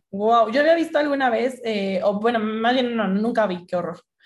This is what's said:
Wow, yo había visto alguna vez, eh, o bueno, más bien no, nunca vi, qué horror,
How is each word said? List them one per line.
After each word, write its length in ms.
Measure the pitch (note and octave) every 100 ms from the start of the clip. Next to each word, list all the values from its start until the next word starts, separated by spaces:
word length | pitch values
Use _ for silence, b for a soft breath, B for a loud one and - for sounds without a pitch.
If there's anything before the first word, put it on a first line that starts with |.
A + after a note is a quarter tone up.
| _
Wow, 380 | G3 G#3+ A#3 A3
yo 100 | B3
había 140 | D4+ E4
visto 220 | D#4+ D4
alguna 320 | D4 C#4 C4
vez, 300 | A3+ B3 A#3+ A3+
eh, 360 | G#3 G3 F#3+
o 160 | G3+ G#3
bueno, 200 | A3+ A#3
más 340 | G#3+ A3 A3+
bien 220 | C4 B3 A#3
no, 120 | F#3+
nunca 380 | G3 A3+ A#3+ G#3
vi, 200 | F3+ F3
qué 80 | F3+
horror, 260 | E3 F3 _ _